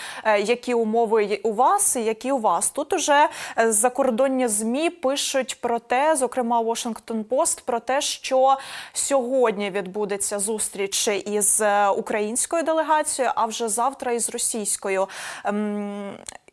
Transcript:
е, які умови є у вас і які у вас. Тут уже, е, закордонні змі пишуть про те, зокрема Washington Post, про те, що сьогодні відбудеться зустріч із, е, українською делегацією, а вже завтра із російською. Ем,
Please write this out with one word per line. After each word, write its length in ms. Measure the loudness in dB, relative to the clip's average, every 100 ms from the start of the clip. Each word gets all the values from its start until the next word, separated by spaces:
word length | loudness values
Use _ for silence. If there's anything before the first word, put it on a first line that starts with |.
| -12 -4
е, 160 | 2 2
які 340 | 2 0 0
умови 500 | 0 2 2 2 2
є 160 | 2 0
у 100 | -2
вас 440 | 4 4 4 2 0
і 80 |
які 280 | -2 -2 -2
у 60 | 0
вас. 320 | 2 2 0
Тут 220 | -4 -2
уже, 360 | -2 4 4 4 0 -10 0
е, 140 | 2
закордонні 760 | 2 0 2 0 2 2 2 0
змі 420 | 0 -2 0 -2
пишуть 680 | -2 -2 -2 0 -2 -4 -6
про 180 | -4 -4
те, 380 | 0 2 2 2
зокрема 460 | 0 -2 0 0
Washington 640 | 0 -2 -4 -8 -6 -6
Post, 400 | -2 0 0 -2
про 160 | -2 -4
те, 200 | 0 -2
що 560 | 0 -6 0 4 4 4 0 -14 -10
сьогодні 800 | -6 0 0 2 2 2 2 -2
відбудеться 640 | -2 -4 -4 -4 -2 -4
зустріч 760 | -2 -4 -4 -4 -4 -4 0 0
із, 520 | -2 -2 0 2 2
е, 280 | 2 4 2
українською 720 | 2 -2 -2 -2 -2 -2 -2
делегацією, 720 | 0 0 2 2 0 -2 -2 0
а 100 | -2
вже 220 | -2 -4
завтра 440 | 0 -2 -2 -4
із 180 | -2 -2
російською. 760 | -2 -4 -2 -4 -4 -2 0 -2 -4 -12 -8
Ем, 640 | -4 -2 -2 -4 -6 -8 -10 -12 -16 -18 -20